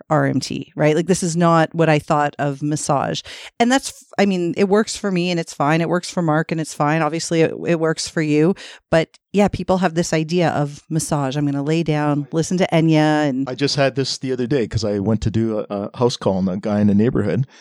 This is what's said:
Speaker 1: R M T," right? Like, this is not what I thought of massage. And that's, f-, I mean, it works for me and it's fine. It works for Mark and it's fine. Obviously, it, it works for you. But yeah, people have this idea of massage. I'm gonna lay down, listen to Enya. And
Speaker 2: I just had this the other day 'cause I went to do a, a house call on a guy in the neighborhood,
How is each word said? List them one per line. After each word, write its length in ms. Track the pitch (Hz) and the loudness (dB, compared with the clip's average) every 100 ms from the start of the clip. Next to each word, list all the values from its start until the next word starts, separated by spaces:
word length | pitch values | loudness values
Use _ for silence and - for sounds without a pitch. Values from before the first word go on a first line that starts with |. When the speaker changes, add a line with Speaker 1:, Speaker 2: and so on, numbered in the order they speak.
| - | -2
Speaker 1:
R 160 | 156 135 | 0 2
M 140 | 135 | -2
T," 320 | - 131 - 147 | -4 -8 -8 0
right? 200 | 147 151 | 2 2
Like, 100 | 170 | 0
this 160 | 180 | 0
is 160 | 175 170 | 0 2
not 360 | 170 165 160 165 | 4 4 2 2
what 120 | 160 | 2
I 120 | 147 | 2
thought 360 | - 151 147 - | 2 0 0 -2
of 240 | 143 135 | -4 -4
massage. 580 | 147 151 - 139 - - - - - - | -4 -4 -2 -2 -2 -6 -10 -16 -8 -2
And 120 | 240 | 2
that's, 180 | 269 - | 0 -2
f-, 180 | - - - | -16 -8 -2
I 80 | 202 | 0
mean, 300 | 185 170 - | 0 -2 0
it 100 | 196 | 2
works 300 | 208 220 - | 2 0 -4
for 140 | 202 | -2
me 180 | 180 180 | -2 0
and 100 | 170 | -2
it's 140 | 160 | -4
fine. 260 | - 147 165 | -2 0 2
It 80 | 165 | 0
works 200 | 175 - | -2 -4
for 140 | 185 | -2
Mark 280 | 165 151 160 | 0 0 0
and 80 | 160 | -4
it's 140 | 151 | -6
fine. 300 | - 147 160 | -2 0 0
Obviously, 380 | 151 165 - 165 | 0 -2 -2 2
it, 120 | 160 57 - | 2 0 -2
it 120 | 165 | 0
works 280 | 160 156 - | 0 -2 -4
for 160 | 170 | -2
you. 320 | 156 151 165 196 - - - | 2 4 4 0 -8 -16 0
But 300 | 165 151 _ _ | 0 0 _ _
yeah, 140 | 196 202 | 0 2
people 280 | - 185 185 | 0 -2 0
have 160 | 180 | 0
this 200 | 160 170 | 0 -2
idea 360 | 160 156 175 160 | -2 0 0 0
of 320 | - 147 147 - | 0 -4 -6 -6
massage. 480 | 156 - 151 135 147 | -4 -2 -2 -2 -2
I'm 80 | 147 | -2
gonna 160 | 139 | -2
lay 220 | 143 165 | -2 0
down, 440 | 160 151 147 143 143 | 0 0 0 -2 -2
listen 260 | 165 151 180 | -2 0 0
to 100 | 190 | 2
Enya. 560 | 165 160 156 151 151 147 | 2 4 4 4 2 0
And 180 | 127 131 | -2 -4
Speaker 2:
I 60 | |
just 220 | 127 139 143 | -2 -2 2
had 180 | 135 127 | 0 0
this 220 | 131 - | -4 -4
the 140 | 131 | -4
other 140 | 127 120 | -2 0
day 200 | 143 107 | 0 0
'cause 160 | 104 | -2
I 140 | 101 104 | -2 0
went 240 | 98 107 | 0 0
to 80 | 110 | 0
do 300 | 107 113 107 | 0 -2 -2
a, 60 | - | -6
a 260 | 101 104 - | -6 -6 0
house 220 | 123 - | 0 0
call 200 | 104 95 | -2 0
on 120 | 95 | -2
a 80 | 98 | -2
guy 220 | 107 104 | -2 2
in 60 | 104 | 4
the 80 | 101 | 4
neighborhood, 500 | 113 - 101 95 135 - | 2 2 0 -2 -4 -8